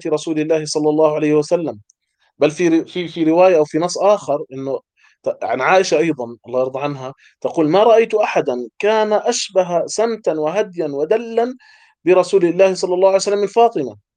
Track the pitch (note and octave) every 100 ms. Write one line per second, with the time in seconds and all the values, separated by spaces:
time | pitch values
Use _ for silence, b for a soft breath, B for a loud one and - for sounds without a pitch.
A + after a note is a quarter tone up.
0 | F3 D3+ E3+ D#3 D3+ D#3+ D3+ D#3 D3+ D3+
1 | D#3 D3+ D3+ D3+ D3+ F3 D#3 G#2+ _ _
2 | _ _ _ - D3 D#3 F3 D#3+ D#3+ F3+
3 | E3+ E3+ D#3 E3 F#3 E3+ D3+ D#3 E3+ -
4 | F#3+ G#3 C#3 C#3+ D#3 C3 C3+ C3 - b
5 | b b - - G2 B2 C3+ F#3 F#3+ D#3
6 | E3 C#3 A#2 A#2 - B2+ C3 C3 D3 C#3
7 | C3 b b _ B2 - D3+ F3+ A3 A3+
8 | A3+ G#3+ G#3 F#3 C#3 B2 A#2 - G3+ A3
9 | G#3+ G#3 - A#3 - F#3 F3+ F3 D#3 -
10 | A#3 A3 F#3+ D#3 D3+ F#3+ G#3+ E3+ D#3 C#3
11 | D#3 G#3+ A#3 A3+ A#3+ B3+ b b b _
12 | D#3+ F#3 F3+ G3 F3 E3 F#3+ F3+ F#3 F3+
13 | F#3+ F#3+ G3 G3+ G3+ A#3 A#3 A#3 B2+ G#2+
14 | _